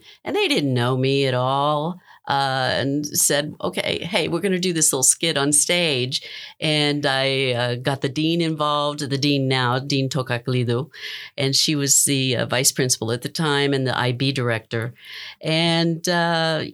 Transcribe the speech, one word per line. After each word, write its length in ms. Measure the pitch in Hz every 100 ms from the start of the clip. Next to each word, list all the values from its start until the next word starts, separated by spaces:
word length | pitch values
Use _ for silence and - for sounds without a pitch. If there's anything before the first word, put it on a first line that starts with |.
| - - -
and 100 | 403
they 140 | 392
didn't 240 | 262 143
know 240 | 127 120 131
me 280 | 131 139 139
at 80 |
all. 680 | 127 127 139 143 151 156 180 - - -
Uh, 420 | 139 135 131 127 90
and 300 | 127 143 147
said, 460 | 127 - 143 151 -
"Okay, 440 | 180 - - - 175
hey, 220 | 196 160
we're 120 | 170
gonna 200 | 190 185
do 120 | 185
this 220 | 165 151
little 100 | 135
skit 340 | - - 165 147
on 140 | 143
stage." 720 | 147 - 175 170 131 127 - - - - -
And 440 | 160 151 147 147 143
I, 460 | 135 135 135 131
uh, 240 | 120 123 123
got 260 | 131 139
the 80 | 139
dean 320 | 127 156 170
involved, 580 | 165 156 151 147 147 147
the 180 | 143 135
dean 300 | 143 143 131
now, 320 | 131 123 127
Dean 280 | 135 139 135
Tokaklidu, 840 | 131 123 120 123 127 120 120 147 - - - - -
and 200 | 135 135
she 200 | - 151
was 300 | 139 127 -
the, 320 | 139 131 117
uh, 80 | 117
vice 260 | 120 135
principal 400 | - 131 - 113
at 120 | 120
the 40 | 143
time 460 | - 160 143 143
and 140 | 139 131
the 100 | -
I 140 | 123
B 200 | 123 135
director. 600 | 135 120 110 - 117 113 - - - - -
And, 680 | 156 160 170 165 170 165 170
uh, 580 | 175 170 165 160 160 -